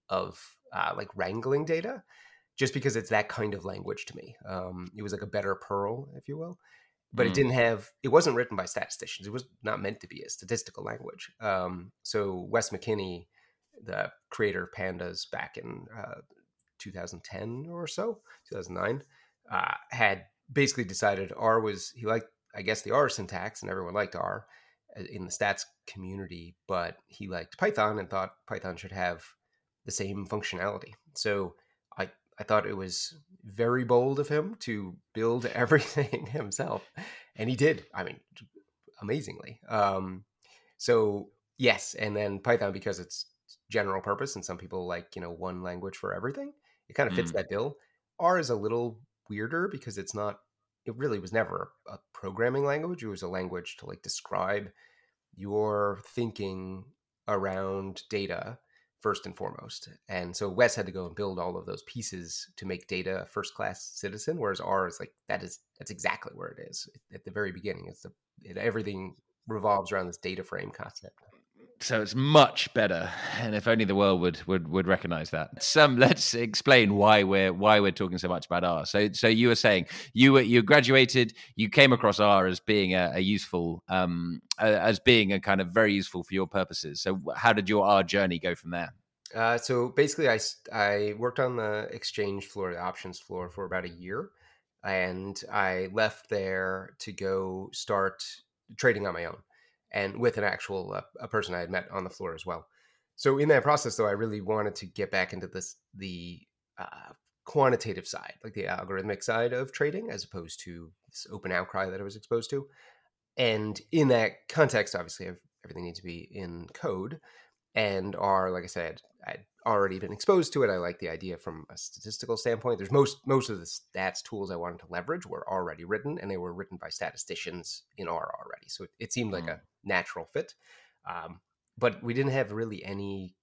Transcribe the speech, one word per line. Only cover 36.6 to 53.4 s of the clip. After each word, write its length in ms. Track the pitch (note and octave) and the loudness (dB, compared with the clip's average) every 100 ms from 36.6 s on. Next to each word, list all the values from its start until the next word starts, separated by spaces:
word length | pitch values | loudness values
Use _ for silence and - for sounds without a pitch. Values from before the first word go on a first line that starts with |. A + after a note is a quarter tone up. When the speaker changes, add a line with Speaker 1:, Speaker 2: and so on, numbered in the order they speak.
| - - - - F#3+ - - - | -4 -6 -8 -16 -16 -16 -14 -6
Speaker 1:
and 140 | A2+ | -2
he 60 | B2 | 2
did, 300 | D3+ A#2 - | 2 2 -6
I 100 | G2 | -10
mean, 160 | F2+ - _ - - - _ _ _ - | -10 -10 _ -20 -20 -20 _ _ _ -10
amazingly. 580 | G#2 D3 - F2 - A2+ - | -4 -4 -6 -14 -16 -18 -2
Um, 580 | G#2+ G2 F#2+ F#2 F#2 - _ _ _ _ - | 2 2 2 -4 -10 -16 _ _ _ _ -4
so 520 | - A#2 G#2+ G2+ - _ _ - | 2 4 4 0 -8 _ _ 0
yes, 380 | A#2+ G#2 - - | 2 2 -2 -6
and 200 | G#2+ G#2 | -4 -2
then 240 | G#2 G2 | -4 -2
Python, 320 | A#2+ A#2 G2+ | 2 2 0
because 280 | F#2+ G#2 F#2 | -4 -6 -6
it's 260 | F2 - - _ _ - - | -8 -12 -14 _ _ -20 -4
general 300 | A2+ G2 F#2+ | -2 -2 -2
purpose 340 | G#2+ G2+ - G2 | -2 -4 -4 -8
and 100 | - | -10
some 120 | F2+ | -10
people 300 | F#2 F#2+ F2+ | -10 -8 -6
like, 280 | F2 F2 F#2+ | -8 -10 -12
you 60 | |
know, 100 | F2 | -12
one 320 | E2 F#2 F2+ | -8 -8 -8
language 340 | F2+ F2+ F#2+ - | -8 -8 -10 -8
for 160 | G2 | -6
everything, 400 | F#2 A#2+ C4+ C#4+ - _ _ - | -6 -6 -8 -12 -14 _ _ -8
it 60 | |
kind 160 | - B2 | -2 0
of 60 | F2+ | 0
fits 160 | E2+ | -2
Speaker 2:
Mm. 40 | F2+ | -2
Speaker 1:
that 140 | E2+ | -4
bill. 280 | G2+ C3+ - _ _ _ - | -4 -4 -8 _ _ _ 0
R 180 | E3+ F3+ | 2 2
is 100 | C3 | 0
a 40 | A2 | -2
little 440 | G#2+ A#2 A#2+ G#2+ _ _ - | -2 -2 -4 -8 _ _ -10
weirder 420 | G#2 A#2 E3 F#3 | -6 -4 -2 -4
because 260 | D3 A#2 G2 | -6 -10 -10
it's 160 | F#2+ | -8
not, 260 | G#2+ G#2 - _ _ _ _ - | -6 -6 -6 _ _ _ _ -12
it 100 | A#2 | -4
really 220 | C#3 G#2 | -2 -2
was 140 | F2+ | 0
never 380 | A2 G#2 - - _ - | 0 0 -2 -8 _ -18
a 100 | - _ | -18 _
programming 500 | - F#2+ F#2+ A#2+ C3+ | -12 -8 0 0 2
language. 380 | C#3+ D3 E3+ F3+ | 0 0 -4 -6
It 60 | A2 | -8
was 160 | F#2 | -8
a 40 | F2+ | -6
language 500 | F#2 | -4